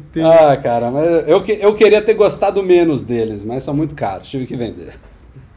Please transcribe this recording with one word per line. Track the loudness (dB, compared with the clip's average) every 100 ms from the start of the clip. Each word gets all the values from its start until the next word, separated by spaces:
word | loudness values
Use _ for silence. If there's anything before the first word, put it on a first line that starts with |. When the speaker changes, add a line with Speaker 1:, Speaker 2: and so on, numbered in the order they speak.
| -10
Speaker 1:
Deus. | -2 4
Speaker 2:
Ah, | 6 6 2
cara, | 0 -2 -2
mas | -2 0 0 2
eu | 0
que-, | 0 0
eu | 0
queria | 4 4 4
ter | 2
gostado | 2 2 0 -2 -2
menos | 2 2 2 -2
deles, | -4 -4 -4 -6
mas | -10 -10
são | -6
muito | -4 -4 -6
caros, | -8 -8 -10
tive | -10 -8
que | -8
vender. | -8 -10 -16 -20 -20 -20 -20 -20 -20